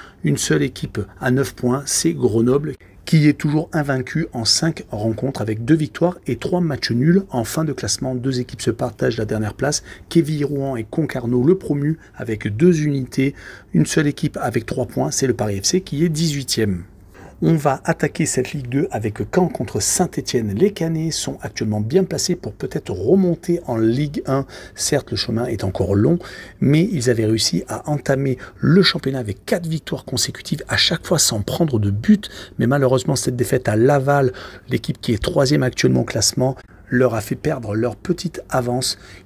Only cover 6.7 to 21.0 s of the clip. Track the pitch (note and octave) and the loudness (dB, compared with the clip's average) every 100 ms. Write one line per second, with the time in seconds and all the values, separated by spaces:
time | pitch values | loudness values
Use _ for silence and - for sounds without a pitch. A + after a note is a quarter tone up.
6.7 | C3+ - A#2 D3 F#3 G3 B2 G#2+ - D#3+ | -2 -2 2 4 4 2 -2 -2 -2 -2
7.7 | C#3 G#2 - C3 B2+ B2+ B2+ B2 - - | -2 -4 -4 -4 -4 -2 -2 -4 -6 -2
8.7 | G#2+ B2 - C3 A2+ G#2+ G#2+ G#2+ - C3+ | -2 -2 -2 -2 0 -2 -2 -4 -2 -2
9.7 | D3 - - - E3 D3 D3+ C#3+ C#3+ C3+ | -2 -6 -18 -2 2 2 0 -2 -2 -2
10.7 | A#2+ A2 - D3 C3 A#2 B2 C3 F#3+ - | -4 -4 -2 -2 -2 0 2 4 2 2
11.7 | C#3+ D3 D#3+ - - A2+ G#2+ A2 G#2+ E3+ | -2 0 -2 -6 -10 -6 -4 -4 2 4
12.7 | D#3+ D3+ C#3 B2+ - C3+ - - - - | 4 2 -2 -4 0 0 -2 -12 -20 -4
13.7 | - - - D3 C#3 D3+ - B2+ A#2 A2 | 0 2 2 0 0 -4 -2 -2 -2 -2
14.7 | - A#2+ - C#3 C3+ C3+ A#2+ G#2+ G2 G2+ | -4 -4 -2 -2 0 0 0 0 -2 0
15.7 | F#3 F3+ C#3 E3+ D3+ E3 C#3+ C3 - G#2+ | 0 0 0 0 2 0 -2 -4 0 0
16.7 | F2+ E2+ - - - - - D#3 D#3+ C#3+ | 0 -6 -18 -20 -20 -18 -2 2 4 2
17.7 | C3+ - E3 D3+ - D#3 - B2 D3 B2 | 0 0 0 -2 0 -2 0 -2 -4 -4
18.7 | C3+ E3+ A#2 A2 G#2 G#2 - F3 - A2 | -2 -2 -2 -4 -4 -2 2 2 0 -6
19.7 | - - - F3+ - - B2 A2 G2 G3+ | -4 -2 0 -2 -4 -4 -2 0 2 2
20.7 | G3+ E3 D#3+ | 2 -2 -2